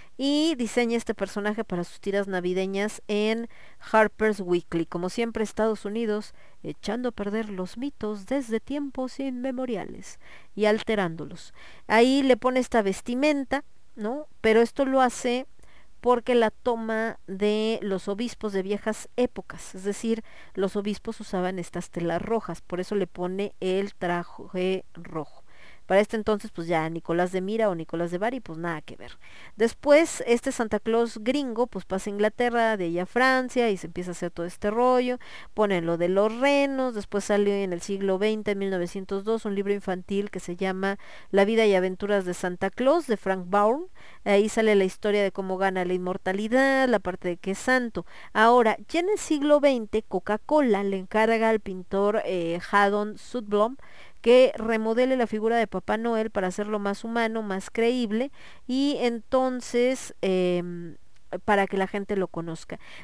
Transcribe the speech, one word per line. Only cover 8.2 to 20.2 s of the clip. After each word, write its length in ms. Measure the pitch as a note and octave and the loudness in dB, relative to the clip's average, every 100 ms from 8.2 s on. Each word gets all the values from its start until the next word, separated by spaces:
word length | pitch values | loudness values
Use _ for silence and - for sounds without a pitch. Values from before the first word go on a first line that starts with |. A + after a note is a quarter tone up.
| F#3+ | -2
desde 340 | C4+ A#3 A3 | -2 -2 -4
tiempos 580 | - C#4+ C#4+ C4 B3+ - | -4 -6 -6 -6 -6 -4
inmemoriales 1000 | C4+ B3 C4 B3+ B3+ G3+ - - - - - - - - | -6 -4 -4 -4 -4 -4 -6 -12 -14 -14 -16 -16 -10 0
y 100 | G#3 | 2
alterándolos. 880 | G#3+ - G#3+ F3 E3 D3 F3 - - - - - | 2 0 0 0 -4 -10 -12 -16 -16 -16 -10 2
Ahí 360 | A3 B3+ C#4 | 6 8 6
le 140 | C4+ A#3 | 6 4
pone 240 | B3+ B3+ | 4 2
esta 200 | A#3+ A#3 | 2 2
vestimenta, 840 | G3 F#3+ - B3 D4 C#4+ C4 C#4 - - - - | 2 0 -2 2 2 2 0 -4 -6 -16 -14 -6
¿no? 300 | G#3+ C#4+ D4+ - | -4 -4 -8 0
Pero 220 | A3 A3 | 4 6
esto 240 | A#3 - C4+ | 6 2 2
lo 160 | C4+ | 4
hace 440 | B3+ - B3 B3+ C4+ - - - - - | 4 2 -2 -2 -4 -12 -16 -16 -16 -2
porque 360 | A#3+ A#3+ B3 B3 | 4 4 4 4
la 140 | A3 | 4
toma 720 | - B3+ A3+ A3 A3 A3+ - - | 2 -2 -2 0 -2 -2 -4 -8
de 500 | F#3+ G#3 G#3+ A3 A3+ | 0 2 2 0 0
los 260 | G3+ F#3 G3+ | -2 -2 -2
obispos 460 | G3+ A#3+ - G#3+ | -4 -4 -4 -4
de 100 | G3 | -2
viejas 460 | F#3 G3+ A3 G#3+ - - | -2 -2 -2 -4 -4 0
épocas, 580 | B3 - - E3+ - F#3 | 0 -2 -12 -12 -12 -8
es 80 | |
decir, 400 | G3 G3+ A3+ A3+ | -6 -2 0 -2